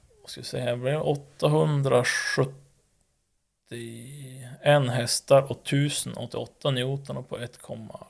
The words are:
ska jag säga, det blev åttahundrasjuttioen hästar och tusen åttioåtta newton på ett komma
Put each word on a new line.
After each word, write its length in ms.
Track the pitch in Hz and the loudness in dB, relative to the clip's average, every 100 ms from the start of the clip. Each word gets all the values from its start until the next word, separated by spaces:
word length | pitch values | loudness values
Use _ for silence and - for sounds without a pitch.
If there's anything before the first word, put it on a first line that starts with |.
| _ _ - | _ _ -18
ska 140 | - | -14
jag 60 | 123 | -8
säga, 260 | 135 123 | -4 -2
det 60 | 120 | -2
blev 240 | 127 151 | -2 -2
åttahundrasjuttioen 4000 | 151 147 - - 156 151 156 143 139 123 120 - - - 131 - - _ _ _ _ _ _ _ _ _ - 117 117 117 120 147 131 131 123 139 147 147 127 | 0 -2 -4 0 2 4 4 2 4 4 4 0 -2 0 0 -2 -20 _ _ _ _ _ _ _ _ _ -14 -12 -10 -12 -14 -16 -16 -16 -16 -2 4 6 6
hästar 600 | 120 117 - - 139 139 | 0 0 -2 6 6 6
och 120 | - | -4
tusen 500 | - 139 143 - - - | -2 0 2 -2 -6 -8
åttioåtta 540 | 120 113 120 _ 147 | -8 -8 -10 _ -2
newton 520 | 127 127 139 139 135 | 0 -2 -4 -6 -10
på 140 | 127 107 | -8 -10
ett 240 | 117 - | -10 -12
komma 380 | - 113 107 - - | -16 -14 -14 -16 -18